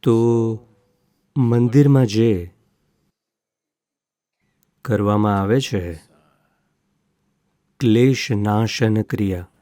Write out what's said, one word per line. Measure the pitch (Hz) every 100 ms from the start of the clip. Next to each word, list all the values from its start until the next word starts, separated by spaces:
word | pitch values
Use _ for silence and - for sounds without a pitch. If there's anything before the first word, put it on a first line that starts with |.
તો | - 117 117 117 113 110 - _ _ _ _ _ _ -
મંદિરમાં | 120 120 120 135 143 139 123
જે | 104 113 98 87 _ _ _ _ _ _ _ _ _ _ _ _ _ _ _ _ _ _ _ _ _ _ _
કરવામાં | - 107 101 104 104 101
આવે | 98 123
છે, | 135 107 87 80 _ _ _ _ _ _ _ _ _ _ _ _ _ _ _ _ _ _
ક્લેશ | 120 110 127 127 -
નાશન | 107 104 104 110 - 113 107
ક્રિયા | 107 - 101 92 87 _